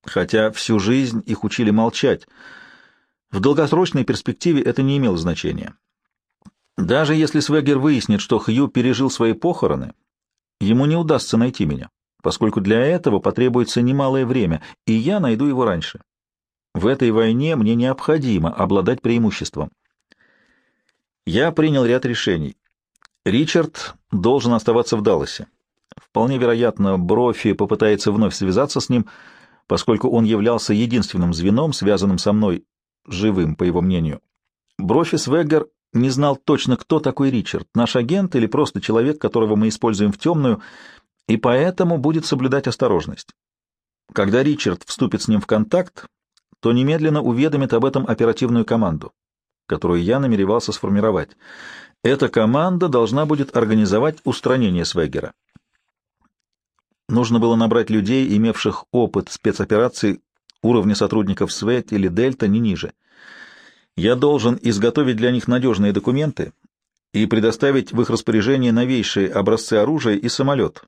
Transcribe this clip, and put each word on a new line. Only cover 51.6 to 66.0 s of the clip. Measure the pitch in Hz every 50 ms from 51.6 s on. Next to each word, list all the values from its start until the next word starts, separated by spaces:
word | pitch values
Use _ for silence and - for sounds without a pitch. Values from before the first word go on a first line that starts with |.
| - - - - - - _ _ -
Эта | 117 139 135 143 113
команда | - 120 110 110 123 147 160 185 180 175 185 170
должна | 131 120 117 104 117 139 156
будет | 151 156 143 139 - -
организовать | 120 117 107 110 110 107 95 95 110 131 156 156 - -
устранение | 139 117 - - 123 127 131 120 98 90 87 82
Свегера. | - - 87 80 71 65 - - - - _ _ _ _ _ _ _ _ _ _ _ _ _ _ _ _ _ _ _ _ _ _ _ _ _ _ _ _ _ _ _ _ _ _ -
Нужно | 113 117 123 113 120 117
было | 113 117 117
набрать | 113 117 110 117 117 110 -
людей, | 107 107 95 101 127 135 131 - 104
имевших | 104 113 113 107 - - 107 95 - - _
опыт | - 123 117 98 - 101 87 -
спецопераций | - - - 110 92 - 101 - 107 104 120 123 - - - 104 90 - _ _ _ _ _ _ _ _ -
уровня | 113 120 113 90 104 104
сотрудников | - 107 98 - 110 104 95 95 - 98 85 -
Свет | - 98 107 123 123 - - 107
или | 104 95 92
ДЕЛЬТА | 87 98 120 135 127 - 117 98
не | 101 113
ниже. | 120 110 92 80 - - - _ _ _ _ _ - - - - - - - - - - _ _ _ _ _
Я | - 82 110 127
должен | 123 143 147 147 135 110 120 123 -
изготовить | - 120 107 98 104 117 117 151 147 127 120
для | 107 117 123
них | 123 123 - -
надежные | 123 127 127 131 110 95 104 104 98
документы | 101